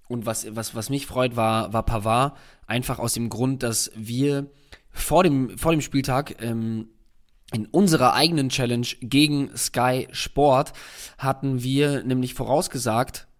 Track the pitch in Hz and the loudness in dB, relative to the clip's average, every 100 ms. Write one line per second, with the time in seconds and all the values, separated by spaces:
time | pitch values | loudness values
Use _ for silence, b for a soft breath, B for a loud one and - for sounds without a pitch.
0 | - 120 113 110 110 110 107 117 110 139 | -10 -6 -4 -6 -8 -8 -8 -8 -4 -6
1 | - 127 127 117 110 110 101 113 - 113 | -4 -2 0 2 0 0 -2 -2 0 0
2 | 110 117 139 B B B B 120 127 120 | 2 2 0 B B B B -4 -4 -4
3 | - 117 117 107 131 131 120 107 - 110 | -4 -2 -4 -2 -2 0 -2 -4 -6 -8
4 | 110 123 143 139 139 B B B B - | -6 0 0 0 -4 B B B B -8
5 | - 160 180 139 120 - 160 156 - 139 | 2 4 6 4 0 -2 0 0 0 -2
6 | 135 131 143 - 113 113 113 110 110 _ | 0 -2 -2 -6 -6 -4 -4 -6 -8 _
7 | _ _ _ _ - 113 107 165 196 151 | _ _ _ _ -8 -6 0 4 6 6
8 | 123 127 160 160 131 135 120 120 120 - | 4 4 4 4 0 0 0 0 -2 -6
9 | 113 139 151 143 139 - - 123 127 131 | 0 4 4 2 -2 -4 -4 0 2 0
10 | - - - 139 143 131 147 B B B | -4 -8 -6 2 4 4 2 B B B
11 | B B 135 135 139 127 127 139 147 139 | B B -4 -2 -2 -2 0 2 2 0
12 | 127 127 123 - 117 147 - 135 120 113 | 0 -2 -2 -4 0 0 0 -4 0 0
13 | 131 - - | -2 -6 -18